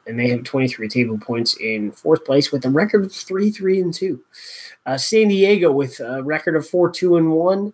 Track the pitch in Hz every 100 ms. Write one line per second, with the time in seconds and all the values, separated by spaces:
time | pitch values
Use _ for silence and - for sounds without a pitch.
0 | - 117 120 120 123 135 131 - 110 123
1 | 117 107 - 117 117 - 110 107 104 -
2 | - 160 - 139 143 139 131 143 214 214
3 | 190 - - 190 208 214 190 190 180 165
4 | 190 127 _ - - - - - - -
5 | - 220 214 196 190 208 170 139 135 -
6 | 117 131 135 151 - 160 - 180 170 -
7 | 185 170 160 160 175 196 208